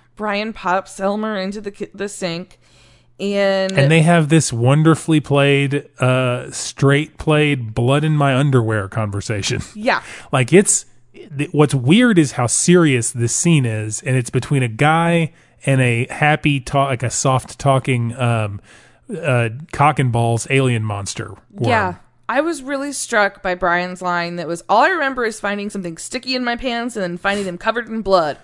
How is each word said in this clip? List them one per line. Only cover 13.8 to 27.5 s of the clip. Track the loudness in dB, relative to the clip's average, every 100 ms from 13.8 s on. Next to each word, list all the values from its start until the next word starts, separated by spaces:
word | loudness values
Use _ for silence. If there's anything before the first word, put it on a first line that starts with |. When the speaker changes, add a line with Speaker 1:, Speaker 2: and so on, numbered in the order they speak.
| -6 -6
Speaker 2:
And | -2 -2
it's | 0
between | -4 0 0
a | 0
guy | 2 2 4 2 2 0 -6 _ _
and | 0 2
a | 2 0 -2
happy, | 0 2 2 2 0
ta-, | 0 0 0
like, | -2
a | -4
soft | -2 0 0 -2 -2
talking, | 2 2 2 -2 -2 -2
um, | 0 0 -2 -8 -16 -20 _ _ -14 -6
uh, | -2 0 0 -6 -8
cock | 0 2 2
and | 0
balls | 0 0 -2 0
alien | 0 0 0
monster | -4 -6 -8 -10 -12 -14 _
worm. | -4 0
Speaker 1:
Yeah. | 0 -2 -6 _ _ -6
I | -4
was | -2 -6
really | -6 -6 -6
struck | -8 -4 0 -2 -2
by | -6
Brian's | -2 0 0 -2 -6
line | -4 -4 -4 -6
that | -8
was, | -6 0
"All | 2
I | 2
remember | 0 -4 -2 -4
is | -4
finding | -6 -6 -8
something | -8 -10 -12
sticky | -10 -10 -6
in | -4
my | -4 -4
pants | -4 -6 -6 -6
and |
then | -6 -4
finding | -4 -4
them | -4